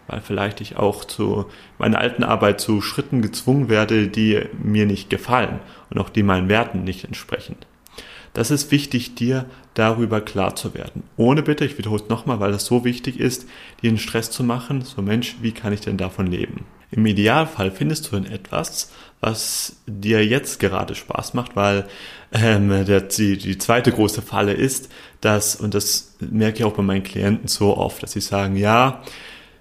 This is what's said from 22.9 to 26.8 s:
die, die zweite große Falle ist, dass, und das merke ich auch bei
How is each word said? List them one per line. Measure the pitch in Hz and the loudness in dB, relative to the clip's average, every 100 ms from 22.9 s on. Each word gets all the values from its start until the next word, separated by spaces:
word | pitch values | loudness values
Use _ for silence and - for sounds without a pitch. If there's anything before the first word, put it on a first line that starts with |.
| 98 | 2
die, | 95 - 104 95 | 2 0 2 2
die | 98 95 | -2 -4
zweite | - 120 123 | 2 4 4
große | 107 104 - | 4 2 0
Falle | - 104 101 | -4 0 2
ist, | 101 135 - - - - - | 2 0 0 -8 -20 -20 -2
dass, | 113 104 - - | 2 2 2 -2
und | 104 | -2
das | 104 - - - - | 0 0 -4 -4 -12
merke | - 110 110 110 | -4 2 2 2
ich | |
auch | 107 | 0
bei | 104 | 2